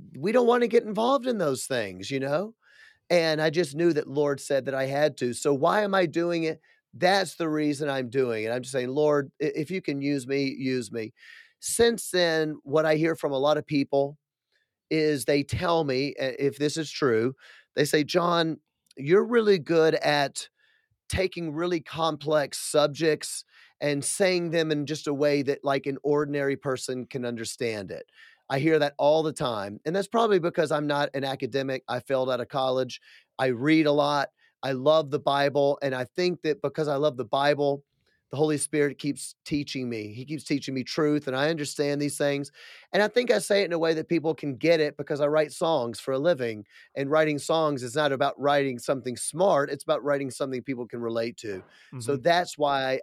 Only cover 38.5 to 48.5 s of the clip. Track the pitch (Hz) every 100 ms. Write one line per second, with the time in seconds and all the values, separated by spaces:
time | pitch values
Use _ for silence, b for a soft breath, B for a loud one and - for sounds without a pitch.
38.5 | 147 - 151 143 127 147 - - - -
39.5 | 143 139 139 123 117 104 113 131 151 -
40.5 | 143 139 135 117 - 151 151 147 127 147
41.5 | 165 143 - 143 143 147 - 143 139 143
42.5 | B B B B 190 214 240 247 214 -
43.5 | 202 175 170 165 160 156 170 151 156 147
44.5 | 120 156 165 147 - 143 147 147 156 151
45.5 | - 165 156 117 110 - 135 165 151 117
46.5 | 107 101 B B - 139 151 156 147 -
47.5 | 165 156 139 123 131 151 131 143 - 139